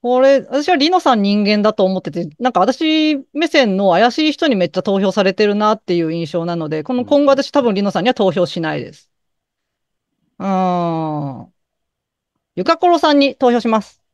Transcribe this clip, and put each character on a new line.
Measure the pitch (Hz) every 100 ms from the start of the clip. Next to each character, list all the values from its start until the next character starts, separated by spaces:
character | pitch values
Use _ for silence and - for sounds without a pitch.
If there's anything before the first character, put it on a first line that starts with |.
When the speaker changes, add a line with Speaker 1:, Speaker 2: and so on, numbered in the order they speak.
Speaker 1:
こ | 240 254
れ、 | 269 269
私 | - 269 294
は | 339
リ | 302
ノ | 359
さ | 311
ん | 233
人 | 202 208
間 | 202 214
だ | 208
と | 214
思 | 185 185
っ |
て | 180
て、 | 170 165 _
な | 247
ん |
か | -
私 | 220 - 320 311 311 285 -
目 | 294 330
線 | 311 233 190
の | 196
怪 | 175 240
し | 233 311
い |
人 | 285 320
に | 208
め | 175
っ |
ち | 185
ゃ |
投 | 196 196
票 | 190
さ | 208
れ | 190
て | 190
る | 208
な | 208 214 214
っ |
て | - 175
い |
う | 165
印 | 170 160
象 | 175
な | 170
の | 170 156
で、 | 156
こ | 156
の、 | 247
Speaker 2:
う |
ん。 | 247
Speaker 1:
今 | 285
後 | 285
私 | 269 269
多 | 381
分 | 240
リ | 196
ノ | 202
さ | 185
ん |
に | 220
は |
投 | 254 196
票 | 175
し | 175 180
な | 160 147
い |
で | 117
す。 | - _ _ _ _ _ _ _ _ _ _ _ _ _ _
あ | 196 185 185 180 170 165 160 151 143 135 -
ー。 | _ _ _ _ _ _ _ _ _ _ -
ゆ |
か | 294 330
こ | 359
ろ | 339
さ | 311
ん | 285
に | 277 -
投 | 254
票 | 240
し | 226
ま | 220
す。 | - _ _